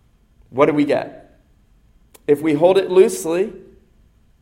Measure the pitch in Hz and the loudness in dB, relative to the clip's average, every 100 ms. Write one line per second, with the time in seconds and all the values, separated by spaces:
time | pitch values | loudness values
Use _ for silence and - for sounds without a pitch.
0 | _ _ _ _ _ 120 151 147 143 120 | _ _ _ _ _ -2 0 0 -2 -4
1 | - - - _ _ _ _ _ _ _ | -6 -16 -20 _ _ _ _ _ _ _
2 | _ _ - 147 160 147 170 190 180 185 | _ _ -2 -2 0 2 2 2 2 2
3 | 220 - 160 170 220 - - _ _ _ | 2 0 -6 -4 -6 -10 -20 _ _ _
4 | _ _ _ _ | _ _ _ _